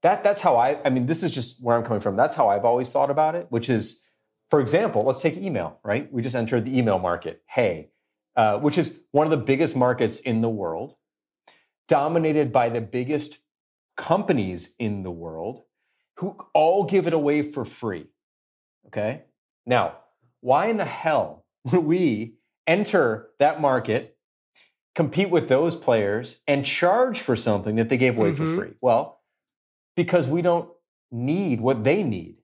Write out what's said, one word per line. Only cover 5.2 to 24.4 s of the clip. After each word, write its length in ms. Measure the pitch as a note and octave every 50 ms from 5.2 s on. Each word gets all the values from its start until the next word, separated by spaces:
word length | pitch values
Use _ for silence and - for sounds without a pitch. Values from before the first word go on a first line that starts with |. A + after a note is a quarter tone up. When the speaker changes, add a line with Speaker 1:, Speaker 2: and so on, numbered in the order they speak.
Speaker 1:
take 160 | - E3 -
email, 420 | F3 G3 G3 D3+ G2+ E2+ D#2 - _ _
right? 280 | G#2 G#2 B2+ D3 -
We 120 | - B2 A#2
just 120 | C3 A#2+
entered 300 | B2 A#2 A2+ C3 A#2+ G#2+
the 100 | B2+ C3
email 220 | B2+ B2 A2 G2
market. 460 | F#2 F#2 F2+ F2 E2+ - E2 - _ _
Hey, 440 | _ - - A#2+ G2+ E2+ D#2 D2+ _ _ _ _ _ _ _ _ _ _
uh, 220 | - A2 G#2+ G#2
which 220 | G#2 D3 D3 - E3+
is 200 | D#3+ - - - _ _
one 160 | - C#3+ D3+
of 40 | D#3
the 60 | D#3
biggest 380 | C#3+ A#2 - C#3 C3+ E3 D#3+ -
markets 440 | C3+ B2 B2 B2 B2+ B2 A2 - -
in 220 | - C3 A#2 A2+
the 80 | A2+ A#2
world, 460 | A2+ G#2+ F#2+ E2+ D#2+ E2+ A#2 D3 _ _ _ _ _ _ _ _ _ _ _ - - _ _ _ _ _ _
dominated 640 | - D#3+ C#3+ C#3 D#3 E3+ E3+ D#3+ D#3 D3+ D3+ D3 B2+
by 180 | A2 C3 A#2 A#2
the 120 | A#2 A#2+
biggest 560 | A2+ G#2+ - B2 B2 B2+ D#3+ - D3 - - - _ _ _ _ _ _ _ _ _ _ _
companies 760 | - - - E3 G3 G#3 - F3+ B2+ G2+ F#2 F2+ F2 - - _ _
in 240 | A#2+ G#2+ G#2 G2 F#2+
the 80 | F#2
world, 540 | F2 E2 E2+ E2 D#2+ D#2+ E2 G#2+ C3 - _ _ _ _ _ _ _ _ _ _ _
who 200 | - F3 G3 - - - _ _
all 280 | D#3 D#3 D#3+ F3+ G3+ G3
give 220 | - G3 F#3+ E3
it 80 | E3+ E3
away 300 | D#3+ D3 C#3+ D3 D3+ C#3+
for 200 | D3 - C#3+ A#2
free. 440 | - - - - A2 F#2+ E2 D2 _ _ _ _ _ _ _ _ _ _ _ _ _ _ _ _
Okay? 380 | _ - G#2+ G#2 A2 C3+ D#3 - _ _ _ _ _ _ _ _
Now, 300 | A#2+ B2 A#2+ F#2+ E2 - - _ _ _ _ _ _ _ _
why 260 | - B2 C3 D3 F#3
in 120 | A3+ A3+
the 80 | G#3+ F3+
hell 600 | C3 - - - D#3+ D#3 C3 G2 - - - _ _ _
<laughs> 160 | _ _ B2+
would 140 | A#2+ F3+ E3
we 520 | D3+ E3 F#3 F3+ D3+ A2 G#2 A2+ A2+ - _ _ _ _ _ _
enter 640 | - E3 G3 G#3 - - F#3 D3 A#2 A2 A2 - - _
that 240 | _ C#3 D3 D#3 D3+
market, 560 | D#3 C#3 C3 B2 - - G#2+ B2+ - - _ _ _ _ _ _